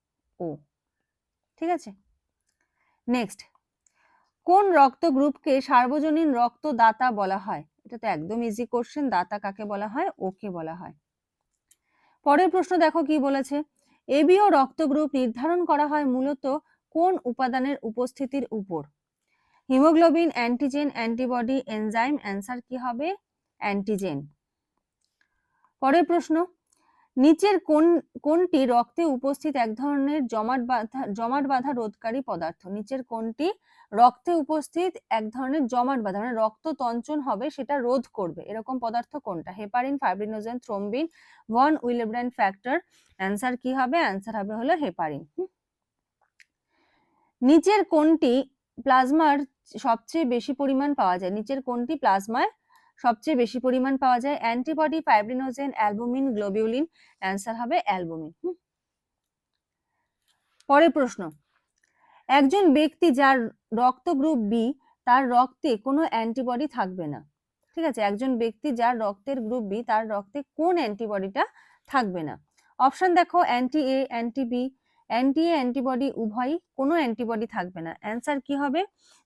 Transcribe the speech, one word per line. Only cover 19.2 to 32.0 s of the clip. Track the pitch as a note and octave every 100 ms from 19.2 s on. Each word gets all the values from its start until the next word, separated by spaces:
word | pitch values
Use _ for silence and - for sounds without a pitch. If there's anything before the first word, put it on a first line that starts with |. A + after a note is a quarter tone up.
| _ _ _ _ -
হিমোগ্লোবিন, | C4 D4+ D#4+ E4 D#4+ E4+
অ্যান্টিজেন, | - A#3 A#3+ C#4+ C#4+ D4
অ্যান্টিবডি, | - A3+ A#3 B3+ B3 A#3 C4+ -
এনজাইম। | G#3+ G#3+ A3+ B3 D4
অ্যান্সার | G#3 G3 G3+ B3
কি | - B3+
হবে? | B3 A#3 D#4 G4+ _ _ _ _
অ্যান্টিজেন। | A3+ G3+ G3+ G#3 F#3+ C#3+ C#3+ _ _ _ _ _ _ _ _ _ _ _ _ _ _ _
পরের | C4+ D#4+ E4
প্রশ্ন, | E4+ - D#4+ F4+ _ _ _ _ _ _ -
নিচের | C#4 D#4+ G4+ F#4+
কোন, | - D4+ E4 E4+ - -
কোনটি | D4 E4 F4+ D#4 C4
রক্তে | A#3+ A#3+ - E4
উপস্থিত | B3+ C4+ C#4 D#4 C#4
এক | A3+
ধরনের | A3 C#4+ C#4+ C#4 D4+ B3
জমাট | A3 A3 C4
বাঁধা, | A#3+ B3 A3 C4 G#3+
জমাট | G3+ A#3 C#4 C#4
বাঁধা | C4+ C4
রোধকারী | B3 A3 -